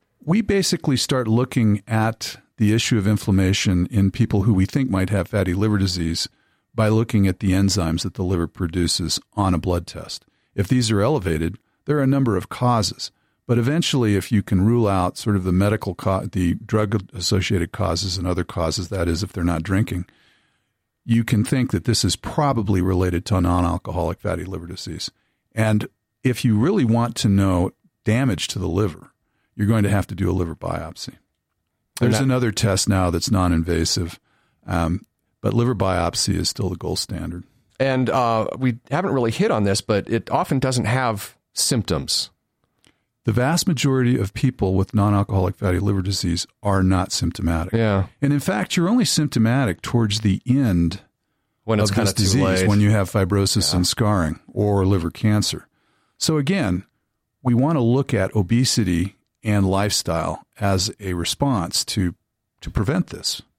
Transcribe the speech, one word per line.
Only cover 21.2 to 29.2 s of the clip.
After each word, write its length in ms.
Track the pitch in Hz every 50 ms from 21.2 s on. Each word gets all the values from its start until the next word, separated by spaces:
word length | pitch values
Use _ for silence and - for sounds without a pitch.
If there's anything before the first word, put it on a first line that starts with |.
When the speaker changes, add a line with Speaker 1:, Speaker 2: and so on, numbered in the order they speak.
| 113
Speaker 1:
can 180 | - 120 104 107
think 280 | - 143 131 123 -
that 120 | - 90 -
this 220 | - 110 - -
is 100 | 92 80
probably 640 | - - - - - 147 139 131 117 104 101 101 92
related 440 | 90 95 92 90 92 90 87 85 -
to 160 | - 92 92
non-alcoholic 800 | 87 87 87 90 87 87 85 85 _ 101 82 87 82 82 85 -
fatty 240 | _ 90 87 85 85
liver 220 | 92 95 85 85 85
disease. 440 | 87 - - - 82 80 - - _ _ _ _ _ _ _ _ _
And 360 | 113 110 107 107 104 - - _ _ _ _ _ _ _
if 220 | 127 120 - -
you 120 | 123 107 104
really 280 | 117 175 208 202 131
want 320 | 110 113 117 117 120 113 -
to 100 | - 110
know 440 | 98 98 98 95 92 87 87 90 - _ _ _ _ _ _
damage 420 | 107 110 123 139 127 95 76 - -
to 100 | - 98
the 120 | 90 87
liver, 420 | 85 95 107 92 73 - - - _ _